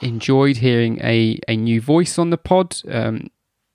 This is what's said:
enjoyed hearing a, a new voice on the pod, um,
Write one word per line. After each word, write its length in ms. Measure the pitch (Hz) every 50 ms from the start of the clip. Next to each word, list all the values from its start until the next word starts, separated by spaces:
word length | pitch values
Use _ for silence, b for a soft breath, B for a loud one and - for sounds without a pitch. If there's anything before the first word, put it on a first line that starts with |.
enjoyed 560 | - 123 117 110 - - 135 135 139 139 139
hearing 420 | 117 120 127 120 117 117 113 113 -
a, 380 | - 117 117 113 113 110 110 - -
a 80 | - 113
new 240 | 110 113 117 113 113
voice 400 | 113 143 151 170 175 - - -
on 120 | 170 170
the 60 | 170
pod, 380 | 160 - - 180 185 185 175 - - - -
um, 360 | - 120 113 113 110 110 - - - _ _ _ _ _ _ _